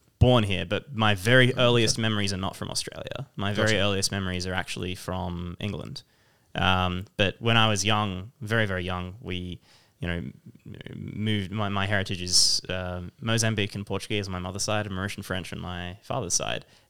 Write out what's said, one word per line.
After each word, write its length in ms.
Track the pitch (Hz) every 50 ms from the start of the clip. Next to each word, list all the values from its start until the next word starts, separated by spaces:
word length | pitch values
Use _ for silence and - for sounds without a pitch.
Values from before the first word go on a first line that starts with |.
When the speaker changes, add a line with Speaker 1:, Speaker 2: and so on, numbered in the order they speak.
| _ _ _
Speaker 1:
born 260 | _ 120 127 123 120 104
here, 220 | 98 95 90 92
but 300 | 90 104 92 - - 139
my 200 | 110 107 107 104
very 320 | 90 90 117 127 131 123 123
Speaker 2:
Oh, 20 | -
okay. 80 | -
Speaker 1:
earliest 360 | 123 120 120 120 113 107 -
memories 340 | 120 113 113 107 104 101 98
are 60 | 98
not 180 | 92 95 - -
from 140 | - 95 -
Australia. 580 | - - - - - - - - - - 139 - _
My 180 | - 98 101 101
very 180 | 107 110 107 107
Speaker 2:
Gotcha. 60 | 92
Speaker 1:
earliest 320 | 98 104 98 98 95 -
memories 340 | 98 98 95 92 90 90 90
are 80 | 92 90
actually 400 | 92 - - - - 95 90 92
from 640 | - - 95 92 92 92 90 87 85 87 87 85 -
England. 440 | - 104 95 - - - 139 - - _ _ _ _ _ _ _ _ _ -
Um, 520 | - 95 92 92 92 92 90 90 90 101 - _
but 200 | - 101 90 - -
when 180 | 113 117 117
I 120 | 113 110 110
was 140 | 107 98 95
young, 460 | 107 107 104 107 101 92 90 95 117 - _
very, 240 | 123 104 113 113 107
very 160 | 98 95 92 87
young, 320 | 90 90 90 90 90 92 117
we 400 | - 90 92 90 90 90 87 - _ _ - _ _ _ _ _
you 60 | -
know, 80 | 87 85
m-, 960 | 85 - - - - _ - - - _ - - - - - - - - - -
moved, 360 | 98 107 110 107 104 95 87
my, 180 | 98 110 104 98
my 160 | 101 98 98
heritage 360 | 98 107 98 95 - 98 87
is, 400 | 90 90 92 - - - - - -
uh, 340 | - 92 92 92 90 90 90 87 90 - _
Mozambique 540 | 117 113 113 113 113 110 110 107 98 98 -
and 100 | 101 98
Portuguese 420 | - 98 98 - - 110 104 95
on 60 | 95 92
my 60 | 90
mother's 240 | 90 92 92 98 -
side, 220 | - 107 104 104
and 80 | 104 95
Mauritian 280 | 92 95 101 - - 98
French 300 | - 92 92 85 - -
on 60 | 85
my 380 | 85 90 90 87 87 90 92 -
father's 320 | - - 123 131 101 87 -
side. 320 | - - 55 58 - - _ - _ _